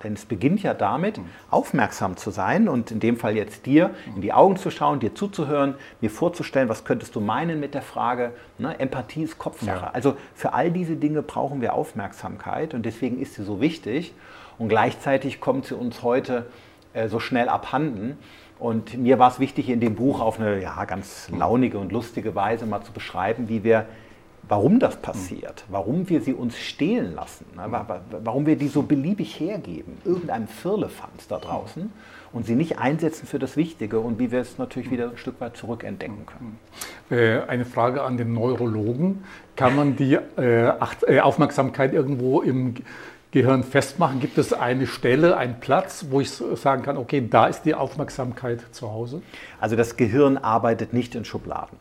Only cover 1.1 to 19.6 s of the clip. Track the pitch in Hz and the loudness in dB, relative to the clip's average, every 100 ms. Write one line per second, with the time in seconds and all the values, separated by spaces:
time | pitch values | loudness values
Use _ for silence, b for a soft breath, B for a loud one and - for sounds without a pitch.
1.1 | 208 87 B B - 269 156 104 - 101 | -4 -10 B B 0 2 0 0 0 -6
2.1 | 90 - 98 95 151 220 131 113 110 113 | -4 -8 -4 0 4 4 2 -2 0 0
3.1 | 117 117 107 101 - - 143 185 190 B | 2 0 -2 -4 -6 4 6 6 0 B
4.1 | 98 95 113 175 190 170 - 147 143 107 | -6 2 8 8 6 -2 0 0 2 -2
5.1 | - 202 196 143 147 139 135 B B 110 | -2 -6 -4 -2 2 0 -2 B B -4
6.1 | - 170 170 151 135 131 135 - 123 - | 0 -2 -2 -2 0 2 0 -2 -4 -2
7.1 | - 104 113 165 156 143 143 - 117 113 | -4 -2 0 -2 -4 -4 -6 -8 -4 -2
8.1 | 123 120 120 B - 123 - 131 135 117 | 0 -4 -6 B -8 -6 -4 -4 -4 -8
9.1 | - 160 - - - 107 92 92 - 135 | -6 -6 -6 -10 -6 -6 -4 -4 0 0
10.1 | - B - 139 120 156 175 170 156 147 | 0 B -6 -2 0 0 0 -2 -2 -2
11.1 | 151 - - 131 139 156 - 151 - 98 | -2 -4 -4 -4 -2 -2 -2 -4 -6 -10
12.1 | - 95 98 - - 156 123 113 107 127 | -8 -12 -10 -8 -6 -4 -4 -6 -4 -4
13.1 | 123 135 - 98 98 143 170 - 127 170 | -4 -8 -10 -8 -2 -2 -2 -4 -4 -6
14.1 | - B B B B 113 110 120 - - | -14 B B B B 0 4 2 0 0
15.1 | 135 135 - - 131 - 127 123 - 120 | 0 0 -4 -2 -2 -2 -6 -6 -4 0
16.1 | 123 - 127 117 B B B - 123 110 | 0 0 -4 -6 B B B -12 -4 -2
17.1 | 110 - 127 120 101 - 135 151 110 113 | -2 0 0 2 0 0 -2 -2 -4 -6
18.1 | 143 B B B B 120 113 110 123 123 | -8 B B B B -2 -2 -4 0 4
19.1 | 127 123 - 131 - | 8 6 6 -2 -2